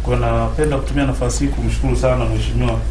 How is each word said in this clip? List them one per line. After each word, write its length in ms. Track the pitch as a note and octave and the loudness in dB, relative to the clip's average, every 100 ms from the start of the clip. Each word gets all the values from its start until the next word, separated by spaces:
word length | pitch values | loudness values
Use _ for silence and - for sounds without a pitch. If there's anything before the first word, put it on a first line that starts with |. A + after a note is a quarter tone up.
Kwa 120 | - B2 | 0 0
napenda 600 | A#2 A#2 A2+ - D3+ C3+ | 2 0 0 0 0 0
kutumia 280 | - C3+ C3+ | -2 0 0
nafasi 380 | B2 B2 - | 0 -2 0
hii 60 | C#3 | -2
kumshukuru 440 | - A#2 A2 C3+ A#2+ | 0 0 0 0 2
sana 300 | B2+ B2 A2+ | 2 2 0
Mheshimiwa 540 | A2+ A2 A2+ A#2+ A2 A2 | 0 0 0 0 0 -2